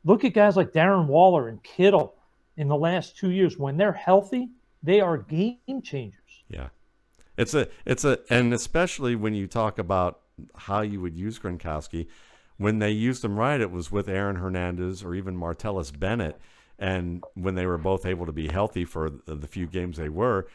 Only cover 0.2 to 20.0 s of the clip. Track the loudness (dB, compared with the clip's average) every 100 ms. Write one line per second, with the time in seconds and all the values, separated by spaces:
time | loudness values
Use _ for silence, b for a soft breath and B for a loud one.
0.2 | 6 6 6 6 2 4 4 4 4 8
1.2 | 8 6 0 -8 -10 4 6 6 2 _
2.2 | _ _ _ -4 0 0 2 0 -4 -4
3.2 | -2 2 2 0 -4 0 0 0 4 4
4.2 | 4 -4 -6 -12 _ _ 2 4 4 0
5.2 | -2 -2 -2 -4 -10 -10 -8 -10 -10 -14
6.2 | _ -20 -16 -12 -12 _ _ _ _ _
7.2 | -14 -4 -2 0 -2 B -4 0 2 0
8.2 | 2 2 2 0 -2 0 0 -2 -4 -2
9.2 | -2 -2 -4 -2 -2 -2 -2 0 0 -4
10.2 | _ -20 -20 -16 -4 -2 -2 -4 -8 -6
11.2 | -8 -6 -8 -8 -6 -8 -6 -8 -8 b
12.2 | b b b -4 0 2 0 0 0 -2
13.2 | -4 0 0 0 -2 -4 -4 -4 -2 -2
14.2 | -2 -4 -4 -4 -4 -4 -6 -6 -8 -6
15.2 | -6 -6 -6 -6 -4 -4 -6 -6 -4 -2
16.2 | -4 -8 b b b b -4 -2 -4 -8
17.2 | -12 -6 -4 -2 -2 -2 0 -2 -2 -6
18.2 | -6 -6 -4 -2 -2 -2 -6 -4 -6 -6
19.2 | -14 -12 -10 -8 -6 -4 -6 -6